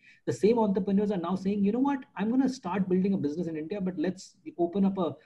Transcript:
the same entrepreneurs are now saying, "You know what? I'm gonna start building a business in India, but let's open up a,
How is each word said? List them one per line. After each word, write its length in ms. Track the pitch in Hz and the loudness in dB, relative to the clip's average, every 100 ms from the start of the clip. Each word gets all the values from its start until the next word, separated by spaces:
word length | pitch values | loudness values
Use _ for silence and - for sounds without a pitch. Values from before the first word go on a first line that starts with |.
| - - - | -20 -10 -6
the 80 | |
same 260 | 131 202 233 | 2 4 4
entrepreneurs 520 | 214 196 190 196 208 | 2 0 2 2 2
are 60 | 190 | -2
now 180 | 170 185 | -2 -2
saying, 280 | 196 208 196 | -2 0 2
"You 80 | |
know 60 | 233 | 2
what? 260 | 277 269 - - | 0 0 -6 -4
I'm 140 | 214 | 0
gonna 180 | 262 262 | 2 2
start 400 | - 175 196 180 | -2 -4 -2 2
building 260 | 185 196 | 2 2
a 40 | 180 | 0
business 300 | 143 156 165 | -2 -2 -4
in 100 | 156 | -6
India, 240 | 160 202 | -6 -4
but 160 | 185 - | -4 -2
let's 400 | 175 185 - _ - - | -4 -4 -14 _ -14 -2
open 280 | - 202 196 | -2 2 2
up 120 | 190 | 2
a, 180 | 160 - | -2 -4